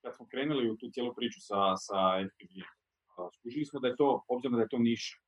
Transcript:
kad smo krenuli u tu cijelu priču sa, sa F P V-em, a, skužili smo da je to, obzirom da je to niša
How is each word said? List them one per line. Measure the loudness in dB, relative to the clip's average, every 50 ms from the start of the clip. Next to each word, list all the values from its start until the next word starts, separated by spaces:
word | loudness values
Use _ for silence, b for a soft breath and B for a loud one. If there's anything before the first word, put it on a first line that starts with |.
kad | _ -12 -14
smo | -14 -18 _
krenuli | -6 -4 -2 0 0 2 2 0
u | 0 -2
tu | -8 -10
cijelu | -6 -4 -4 -4 -4
priču | -4 -4 -4 -4 -6
sa, | -10 -4 0 2 4 4 2
sa | 0 -4 -4 0 2 4 4 4 2 -2 -4
F | _ _
P | -20 -20
V-em, | _ -18 -18 -18 -20 _ _ _ _ _ _ _ _ -12
a, | -12 -12 _ _
skužili | _ -8 -6 -4 -6
smo | -4 -6 -2
da | -2 -2
je | 2
to, | 4 4 4 4 2 0 _
obzirom | -4 -2 0 0 2 2
da | 2
je | 0 2
to | 2
niša | 2 2 2 0 -4 -10 -12 _ _